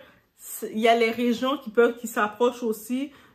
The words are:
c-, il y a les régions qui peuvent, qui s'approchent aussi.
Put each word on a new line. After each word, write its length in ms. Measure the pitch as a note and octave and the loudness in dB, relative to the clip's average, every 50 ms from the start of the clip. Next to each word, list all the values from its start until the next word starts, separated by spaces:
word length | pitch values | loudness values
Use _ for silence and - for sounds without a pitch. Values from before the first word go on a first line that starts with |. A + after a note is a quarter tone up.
| - - _ _ _ _ _ | -14 -20 _ _ _ _ _
c-, 340 | _ - - - - A3+ - | _ -18 -16 -12 -10 -10 -8
il 80 | - A3 | -4 2
y 80 | A3 | 4
a 80 | A3+ A#3 | 4 4
les 140 | A#3 A3+ A3 | 4 4 0
régions 480 | A3+ A#3 B3 A#3+ A#3 F#3+ B3+ C4 C#4 | 0 0 0 0 0 0 0 -2 -2
qui 140 | C#4 - A3 | -4 -6 0
peuvent, 260 | - A#3+ A#3 A#3+ C4 | 4 4 4 4 2
qui 100 | - - | -2 -10
s'approchent 540 | A3 - B3 G#3 G#3 - - A#3+ B3 B3 - | -6 -2 -2 -2 -2 0 0 0 0 0 -2
aussi. 500 | B3 A3+ G#3+ G#3+ - - B3 C4 C#4 D4 - - - _ | -4 -4 -4 -4 -6 -6 -6 -6 -6 -8 -12 -20 -20 _